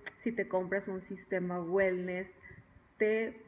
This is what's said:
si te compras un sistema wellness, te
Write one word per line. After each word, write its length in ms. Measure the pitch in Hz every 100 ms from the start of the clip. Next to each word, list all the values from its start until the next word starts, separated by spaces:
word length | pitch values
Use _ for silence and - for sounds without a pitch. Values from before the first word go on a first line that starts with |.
| - -
si 140 | 233
te 160 | 226 196
compras 400 | 185 180 196 196
un 120 | 190
sistema 600 | 185 190 - 190 180 180
wellness, 680 | 170 196 190 185 180 180 190 - - - - - _ -
te 420 | 214 220 226 -